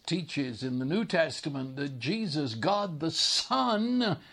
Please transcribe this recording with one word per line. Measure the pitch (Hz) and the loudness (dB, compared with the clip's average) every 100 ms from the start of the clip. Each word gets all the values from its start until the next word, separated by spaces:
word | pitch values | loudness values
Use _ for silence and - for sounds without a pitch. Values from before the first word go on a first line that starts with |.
teaches | - 175 160 - 131 107 | -2 -2 -2 -2 -2 -2
in | 131 127 | -2 -2
the | |
New | 131 196 214 | 0 0 2
Testament | 175 156 - 156 139 131 131 | 2 2 0 -6 -4 -6 -4
that | 143 131 | -6 -4
Jesus, | 123 220 208 147 139 | -2 -2 -2 0 -2
God | 110 139 202 202 151 | 0 2 2 0 -2
the | 160 | -2
Son, | 160 - - - 262 254 208 233 247 226 160 - | 0 2 2 2 2 2 2 2 2 2 0 -4